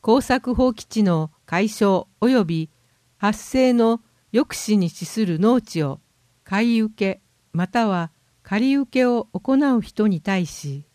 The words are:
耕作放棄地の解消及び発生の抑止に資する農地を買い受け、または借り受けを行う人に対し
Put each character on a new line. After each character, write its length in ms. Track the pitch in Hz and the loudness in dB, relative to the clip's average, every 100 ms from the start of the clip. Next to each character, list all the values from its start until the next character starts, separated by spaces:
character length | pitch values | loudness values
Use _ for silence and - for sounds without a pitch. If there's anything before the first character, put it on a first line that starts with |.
耕 180 | - 247 | 2 2
作 340 | - 254 247 | 2 -2 -2
放 160 | 220 254 | 0 0
棄 160 | 226 - | -2 -8
地 160 | 220 | -2
の 280 | 202 165 156 _ _ | 0 0 -2 _ _
解 240 | 170 208 | -2 -2
消 380 | 214 202 190 - _ | 0 2 2 -2 _
及 240 | 226 262 | 2 2
び 260 | 170 165 160 _ _ _ _ _ | 0 -2 -6 _ _ _ _ _
発 260 | 202 214 | -4 -4
生 300 | - 262 254 | -4 2 2
の 300 | 240 226 226 _ _ _ | 4 2 0 _ _ _
抑 180 | 220 302 | -2 -2
止 240 | - - 208 | -6 0 0
に 140 | 175 | 0
資 160 | - 170 | -4 -10
す 200 | - 208 | -4 -2
る 140 | 160 | 2
農 220 | 208 247 | 2 2
地 200 | - 165 | -2 -4
を 180 | 147 139 _ _ _ _ | -4 -6 _ _ _ _
買 320 | - 196 233 233 | -6 -2 0 2
い 40 | |
受 120 | 214 220 190 185 | 0 -2 -4 -4
け、 60 | _ _ _ | _ _ _
ま 140 | 165 180 | -6 -2
た 200 | 240 220 | 0 0
は 240 | 185 165 _ _ _ | -2 -4 _ _ _
借 280 | - 202 262 | -6 -2 0
り 40 | 277 | 0
受 160 | 269 | 0
け 140 | 254 247 | 0 0
を 240 | 240 - | 0 -4
行 220 | 185 - 269 285 247 | -8 0 2 2 0
う 60 | |
人 260 | 202 - 214 | -2 -2 0
に 120 | 180 | 0
対 260 | - 190 170 | -2 -2 -4
し 400 | - 147 139 147 | -8 -12 -12 -14